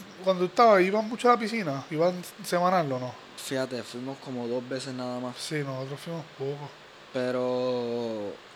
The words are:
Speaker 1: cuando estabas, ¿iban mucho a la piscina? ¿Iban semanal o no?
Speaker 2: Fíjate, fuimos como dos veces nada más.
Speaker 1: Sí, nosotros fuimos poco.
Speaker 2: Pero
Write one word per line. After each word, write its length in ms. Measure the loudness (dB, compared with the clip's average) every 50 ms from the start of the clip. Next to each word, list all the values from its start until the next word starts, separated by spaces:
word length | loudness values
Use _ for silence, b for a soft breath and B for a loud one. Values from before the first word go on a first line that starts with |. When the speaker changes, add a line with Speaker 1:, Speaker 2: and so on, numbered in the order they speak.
| -18 -18 -16 -4 0
Speaker 1:
cuando 220 | 2 2 2 2
estabas, 340 | 0 6 8 8 10 10 8
¿iban 260 | 8 6 4 2 0
mucho 220 | 0 -4 2 6 6
a 60 | 6
la 40 | 6
piscina? 460 | 4 -2 -2 -2 -2 -2 -2 -4 -4 -4
¿Iban 240 | 0 2 2 2 2 0 -8 -12 -14 -14 -6
semanal 480 | -2 0 2 4 4 4 4 2 2
o 80 | -2 -4
no? 160 | -4 -6 -8 -12 -16 -18 -16
Speaker 2:
Fíjate, 460 | -14 -8 -4 -2 -2 -2 -2 -4 -6 -8
fuimos 340 | -8 -10 -8 -8 -8 -8 -10 -10
como 240 | -8 -6 -6 -4 -2
dos 180 | -2 -2 -2
veces 280 | -4 -6 -6 -6 -6 -8
nada 260 | -6 -6 -6 -6 -6
más. 160 | -6 -6 -8
Speaker 1:
Sí, 200 | -8 -8 -4 -4
nosotros 440 | -2 -2 -4 -4 -6 -6 -8 -8 -10
fuimos 240 | -8 -8 -8 -8 -8 -12 -10 -8
poco. 320 | -6 -6 -6 -6 -8 -14 -14 -18 -20 -20 -20 -20 -20 -8 -4
Speaker 2:
Pero 1200 | -2 -2 0 0 0 0 0 0 0 0 0 0 -2 -2 -2 -2 -2 -2 -4 -4 -4 -6 -8 -8 -12 -16 -20 -20